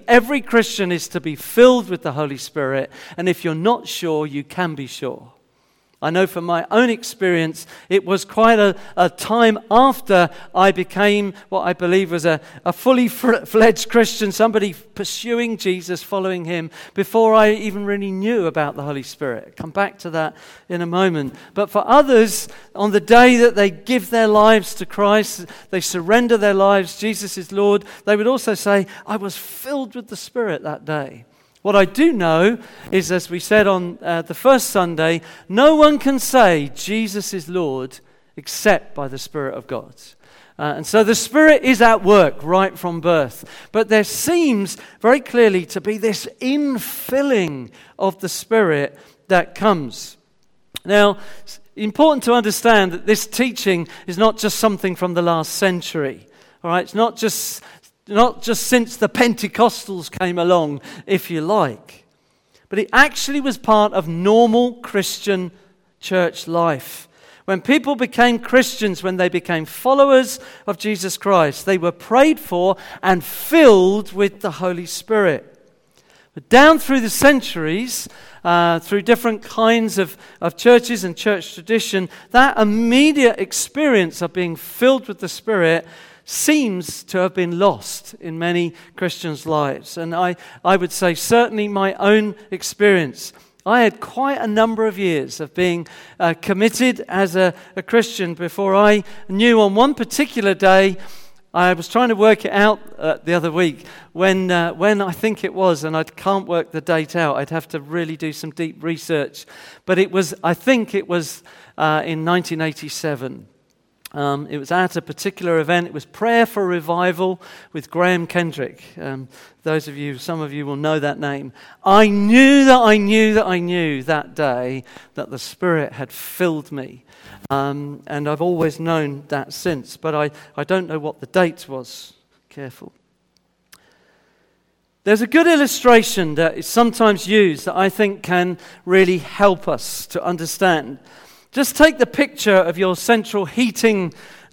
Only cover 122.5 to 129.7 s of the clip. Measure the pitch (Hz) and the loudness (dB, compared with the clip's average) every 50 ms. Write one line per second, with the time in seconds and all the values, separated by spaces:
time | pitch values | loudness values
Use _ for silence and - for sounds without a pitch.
122.5 | 285 277 269 269 262 254 233 214 214 214 202 202 214 220 220 214 214 214 214 - | 8 6 8 8 6 6 6 6 4 4 2 2 2 2 2 4 2 2 0 0
123.5 | 180 175 175 175 180 180 170 156 143 135 127 147 160 151 143 - - - 151 139 | -2 -2 -2 -2 -2 -2 -2 -2 -4 -6 -4 -4 -4 -4 -4 -8 -6 -4 -2 -2
124.5 | 123 123 127 127 131 135 123 - - - - _ - - 143 - 120 131 - - | -2 -2 -4 -6 -8 -10 -12 -16 -20 -20 -20 _ -14 -14 -12 -12 -12 -14 -14 -14
125.5 | - - - 180 170 160 143 123 - - 139 123 - - - - - - 180 175 | -12 -6 -2 -2 0 0 -2 -4 -8 -12 -14 -14 -14 -16 -16 -14 -6 -4 -2 -2
126.5 | 160 151 139 - 151 139 131 - - 135 _ _ _ _ _ - - - - - | -2 -4 -8 -10 -12 -12 -12 -14 -16 -20 _ _ _ _ _ -20 -20 -18 -10 -6
127.5 | 135 139 139 139 139 143 143 143 143 - - - 151 147 147 147 151 151 165 180 | -4 -4 -2 -4 -6 -8 -10 -12 -14 -16 -14 -12 -10 -6 -6 -4 -4 -4 -2 -2
128.5 | 180 165 165 160 147 - 165 165 165 160 151 143 139 139 147 - 151 139 139 - | -2 -2 -2 -4 -4 -4 -4 -2 -2 -2 -2 -4 -6 -10 -12 -8 -8 -8 -8 -10
129.5 | - - - 185 | -12 -8 -6 -6